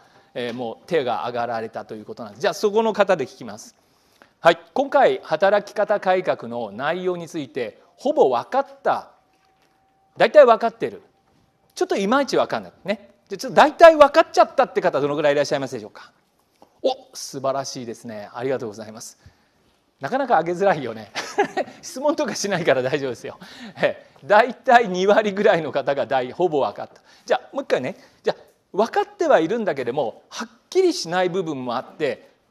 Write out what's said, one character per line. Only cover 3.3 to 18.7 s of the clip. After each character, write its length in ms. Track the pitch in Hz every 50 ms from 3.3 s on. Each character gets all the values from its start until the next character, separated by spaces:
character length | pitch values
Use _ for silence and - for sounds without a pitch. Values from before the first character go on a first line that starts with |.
| -
き 80 | - 131
ま 140 | 110 101 113
す。 180 | - - _ _ _ _ _ _ _ _ _ _ _ _ _ _
は 120 | - 165
い。 80 | 175 175 - - -
今 160 | 254 285 277
回、 300 | - 285 247 165 131 131
働 480 | - - 160 151 190 196 208 208 202 -
き 60 | -
方 240 | - 202 - 208 202
改 240 | - 190 185 190 165
革 240 | 156 135 - - 113
の 240 | 117 120 117 101
内 320 | 98 110 135 151 170 185 180
容 140 | 180 180 175
に 100 | 170 151
つ 100 | - 170
い 100 | 139 -
て、 320 | - 135 120 107 - _ _ _ _ _
ほ 160 | - 262 302
ぼ 160 | 294 214 139
分 200 | 123 117 135 -
か 100 | - 262
っ 60 | 269 - - -
た。 280 | - 202 135 110 - - _ _ _ _ _ _ _ _ _ _ _ _ _ _ _ _ _ _ _ _ _ -
大 140 | 175 233
体 140 | 247 302 285
分 140 | 240 226 220
か 80 | 233 233
っ 40 |
て 180 | - - 156 120
る。 120 | 101 - _ _ _ _ _ _ _ _ _ _ _ _ _ _ -
ち 80 | -
ょ 40 | 359
っ 20 | 359
と 80 | 370 247
い 100 | 196 196
ま 140 | 247 285
い 40 | 277
ち 120 | - - 147
分 120 | 120 -
か 120 | - 113
ん 20 | 95
な 60 | 85
い。 20 | - _ -
ね。 240 | 170 208 - - - _ _ _ -
で、 80 | 196
ち 120 | 180 - 254
ょ 20 |
っ 20 |
と 40 | 165 151
大 160 | 233 302 294
体 240 | - 349 330 330 302
分 120 | 294 277 285
か 60 | 320
っ 60 | 339 -
ち 80 | - 359
ゃ 40 | 320
っ 120 | 330 -
た 80 | - 254
っ 80 | -
て 80 | - -
方、 220 | - 175 156 139
ど 80 | 139 143
の 60 | 143 147
く 40 |
ら 80 | 151 147
い 40 | 143
い 20 |
ら 60 | 147
っ 40 | 143
し 60 | -
ゃ 60 | 156 139
い 20 |
ま 80 | 139 123
す 80 | 135
で 60 | 117
し 40 | 104
ょ 40 | 98
う 20 |
か？ 220 | _ - - - _ _ _ _ _ _ _ _ _ _ - _ _ _
お、 280 | - 262 - - - _ -
素 280 | - - - - 139
晴 120 | 127 135 131
ら 120 | 135 135
し 180 | - - 139 123
い 20 |
で 80 | 113 110
す 100 | - -
ね。 240 | 120 110 107 101 98 -
あ 80 | 123
り 80 | 123 135
が 80 | 135 120
と 80 | 123
う 40 |
ご 60 | 110